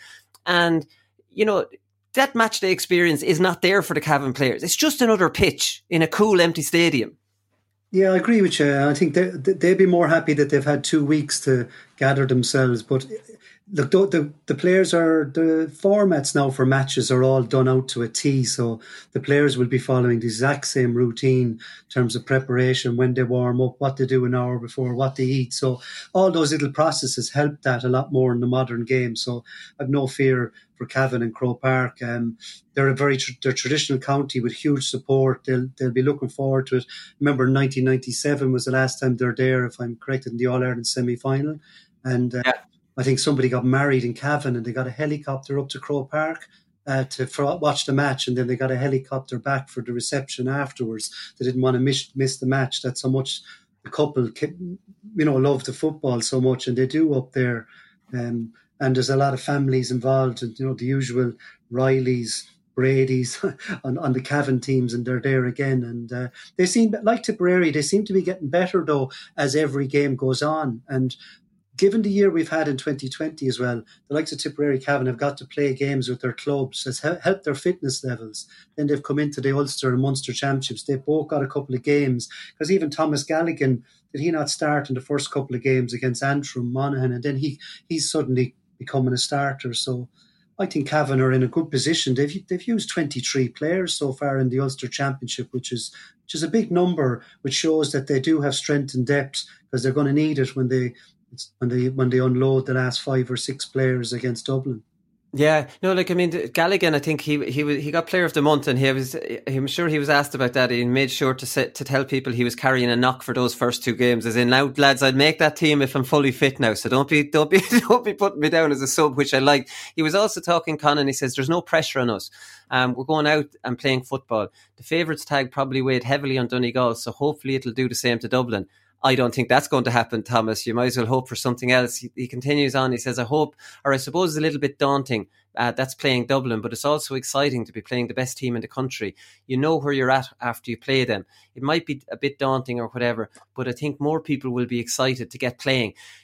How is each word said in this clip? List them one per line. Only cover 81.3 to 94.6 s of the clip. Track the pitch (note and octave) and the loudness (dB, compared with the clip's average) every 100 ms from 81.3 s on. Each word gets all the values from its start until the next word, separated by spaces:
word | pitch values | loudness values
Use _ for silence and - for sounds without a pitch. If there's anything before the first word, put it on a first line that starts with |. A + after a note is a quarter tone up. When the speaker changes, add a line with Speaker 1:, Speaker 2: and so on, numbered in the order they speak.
| D3+ | -2
Speaker 2:
a | C3+ | -2
couple | D3 C#3 B2+ | -4 -4 -4
of | |
games, | D3 D3 C#3 B2 - - - _ | 0 2 2 0 -4 -14 -20 _
'cause | D#3 | 0
even | F#3+ D#3 | 2 0
Thomas | - D#3+ C#3+ | -2 0 -2
Galligan, | C#3+ D#3+ E3+ - C3+ B2 - _ _ | -2 -2 0 0 0 0 -4 _ _
did | C#3+ | -4
he | E3+ | -2
not | D#3+ D3 | -2 -2
start | - D3+ D3 D3 | -2 0 0 -2
in | B2+ | -6
the | |
first | - C#3+ C#3 | -2 -4 -2
couple | C#3+ C#3 | -6 -4
of | B2 | -4
games | C3+ C3 B2 | 0 2 0
against | A#2+ C3 A#2+ | -2 -4 -2
Antrim, | C#3 C#3+ C#3 C3 A#2+ | -2 -2 -4 -6 -4
Monaghan, | C3 C#3 C3+ B2+ | -2 -2 0 -2
and | B2 | -2
then | C#3+ C3+ | -4 -2
he, | D3 C3+ - - _ | -4 -6 -16 -20 _
he's | E3 - | -4 -2
suddenly | D#3+ C3+ B2+ B2 - _ _ | -2 0 0 0 -4 _ _
becoming | B2 C#3 B2+ | -4 0 0
a | B2 | 0
starter. | - C#3+ C#3 C3+ B2 | -2 -2 -2 -4 -8
So | A#2 - B2 B2 _ _ _ _ - | -6 -4 -6 -8 _ _ _ _ -6
I | F#3+ | -4
think | D3+ C#3+ | -2 0
Cavan | D3+ C3+ C3+ | 0 2 2
are | C3 | 2
in | C3 | 2
a | B2+ | 2
good | E3 D#3+ | 0 -2
position. | C3+ D3+ E3 C3+ | -2 0 0 0
They've, | B2+ C#3+ F#3+ - | 0 0 -4 -6
they've | F3+ - | -6 -2
used | A3 - | -2 -2
twenty-three | F3+ C#3+ C3 B2+ C3+ B2 | -4 -4 -4 -4 -2 -2
players | - D3+ F#3 F3 | -2 -2 -2 -2
so | - C#3+ | -4 -4
far | C3 C#3+ C3+ | -4 -2 0
in | C3 | 0
the | |
Ulster | B2+ | 0